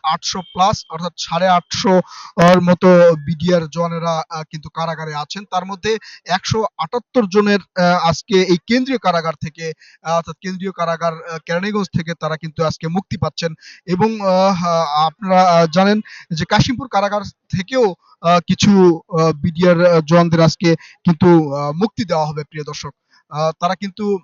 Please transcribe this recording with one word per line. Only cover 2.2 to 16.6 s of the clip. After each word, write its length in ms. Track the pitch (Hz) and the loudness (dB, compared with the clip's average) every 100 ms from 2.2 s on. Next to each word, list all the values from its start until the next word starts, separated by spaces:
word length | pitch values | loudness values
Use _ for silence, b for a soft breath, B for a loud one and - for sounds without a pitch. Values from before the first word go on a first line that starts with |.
| B - | B 2
এর 200 | 170 185 | 4 6
মতো 540 | 180 175 185 175 175 156 | 4 4 6 8 6 4
বিডিআর 520 | 143 156 180 175 156 | -4 -4 0 0 -2
জওয়ানেরা, 560 | 165 170 165 170 160 - | -6 -4 -4 -4 -4 -6
আহ, 140 | 160 | -12
কিন্তু 260 | 156 156 151 | -12 -16 -14
কারাগারে 460 | 160 165 156 160 147 | -8 -8 -8 -10 -10
আছেন। 300 | 151 190 208 | -10 -14 -6
তার 140 | 185 190 | -6 -6
মধ্যে 320 | 190 208 214 B B - | -6 -4 -4 B B -6
একশো 380 | 185 - 220 | -6 -2 -4
আটাত্তর 640 | 208 - 202 240 _ 254 196 | -4 -6 -8 -8 _ -2 2
জনের, 300 | 208 208 202 | 2 2 0
আহ, 480 | - 185 175 180 165 | -2 0 2 2 0
আজকে 340 | - - 190 | -2 0 0
এই 140 | 185 175 - | 2 0 0
কেন্দ্রীয় 300 | 247 262 254 | -2 0 -2
কারাগার 360 | 185 170 160 | 0 -2 -4
থেকে, 400 | 151 160 165 160 160 b b | -8 -12 -10 -12 -12 b b
আহ, 120 | 160 165 | -4 -4
অর্থাৎ 200 | 165 - | -4 -12
কেন্দ্রীয় 300 | 185 185 196 | -10 -8 -8
কারাগার, 420 | 180 165 160 170 | -6 -6 -2 -4
আহ, 240 | 160 165 160 - | -6 -12 -14 -6
কেরানীগঞ্জ 420 | 175 208 208 190 - | -4 -2 -4 -4 -4
থেকে 160 | 160 | -6
তারা 240 | 170 156 156 | -8 -8 -8
কিন্তু 260 | 160 165 | -10 -4
আজকে 240 | 156 - 165 | -4 -4 -6
মুক্তি 300 | 185 - 196 | -6 -8 -6
পাচ্ছেন। 360 | 156 - 170 160 B B 180 | -6 -6 -10 -10 B B -8
এবং, 360 | 185 220 214 | -2 -2 0
আহ, 440 | 196 185 196 180 175 165 151 151 160 | 0 2 2 0 -2 -2 -2 0 -2
আপনারা, 360 | - 190 185 | -4 0 4
আহ, 240 | 185 170 160 | 4 4 2
জানেন 360 | 180 196 214 - B B | 2 2 0 -4 B B
যে 140 | 156 175 | -8 -2
কাশিমপুর 420 | 214 | -2